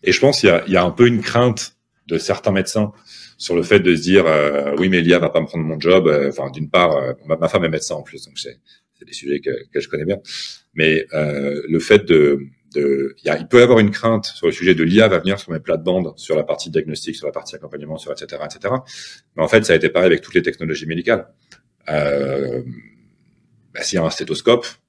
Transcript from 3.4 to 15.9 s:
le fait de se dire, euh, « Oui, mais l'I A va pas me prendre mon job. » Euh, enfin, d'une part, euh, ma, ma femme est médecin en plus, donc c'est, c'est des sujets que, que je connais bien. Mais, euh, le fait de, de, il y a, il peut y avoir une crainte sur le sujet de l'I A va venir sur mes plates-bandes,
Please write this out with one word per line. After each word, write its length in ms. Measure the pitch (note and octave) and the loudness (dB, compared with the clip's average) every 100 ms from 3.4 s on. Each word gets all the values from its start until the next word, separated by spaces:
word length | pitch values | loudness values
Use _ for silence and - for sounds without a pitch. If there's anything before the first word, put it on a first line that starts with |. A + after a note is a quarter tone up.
| - F2 | -4 -2
le 80 | |
fait 160 | E2+ G#2 | 2 4
de 160 | F2+ E2 | 4 2
se 60 | |
dire, 240 | E2 F#2+ E2 | 4 4 4
euh, « 500 | D#2 D2 C#2+ C#2+ C#2+ | 2 2 -2 -2 -2
Oui, 100 | F#2 | 0
mais 120 | F#2 | 2
l'I 120 | E2 | 4
A 60 | F2 | 4
va 100 | D#2+ | 4
pas 120 | D#2+ | -2
me 40 | D#2+ | -4
prendre 180 | E2+ | -6
mon 160 | D#2 D#2 | -6 -4
job. » 280 | E2 F#2 E2 | 2 4 4
Euh, 200 | D2 C#2 | 0 -2
enfin, 200 | C2+ C#2 | -4 -10
d'une 200 | C2+ D2 | -10 -2
part, 280 | F#2 F2 D2 | 0 2 0
euh, 160 | C2 B1+ - | -4 -8 -6
ma, 100 | D#2+ | -2
ma 100 | - | 0
femme 180 | G2+ E2+ | 0 -2
est 40 | |
médecin 260 | D#2 - D#2 | -4 -6 -10
en 60 | |
plus, 240 | D#2 D2+ - | -12 -20 -20
donc 120 | C2+ | -16
c'est, 220 | - A#1+ _ _ _ _ | -16 -18 _ _ _ _
c'est 80 | - | -20
des 80 | |
sujets 260 | - C2+ C#2+ | -14 -6 -6
que, 120 | C2 B1+ - | -4 -8 -6
que 80 | C#2+ | -8
je 80 | C2+ | -6
connais 180 | D2+ D#2 | -6 -4
bien. 120 | F#2+ - - - - _ - | -6 -8 -14 -14 -18 _ -2
Mais, 300 | D#2+ D#2+ - | 0 0 -2
euh, 480 | D#2 D2+ D2 C#2+ D2 C#2+ | -4 -4 -4 -6 -6 -4
le 120 | D#2+ | -4
fait 260 | - G#2 - | 4 4 6
de, 340 | E2 D2 C#2+ C#2 _ _ | 4 4 2 -4 _ _
de, 420 | D2 C#2+ C#2 C#2 - | -4 -2 -2 -4 -6
il 40 | - | -4
y 20 | |
a, 80 | D#2 | -4
il 100 | - | 4
peut 120 | B2 | 6
y 40 | |
avoir 160 | A#2+ A#2 | 8 6
une 120 | G#2 | 4
crainte 340 | G#2 A2+ A2 - | 0 -2 -2 -4
sur 220 | - E2+ | -4 -4
le 40 | |
sujet 240 | D#2 F2 E2 | 0 2 2
de 80 | |
l'I 180 | E2+ G2 | 4 4
A 60 | A2 | 4
va 120 | F2+ | 2
venir 200 | E2+ G2 | -2 -6
sur 120 | - | -6
mes 80 | D#2+ | -10
plates-bandes, 540 | - E2+ E2 | -4 -4 -2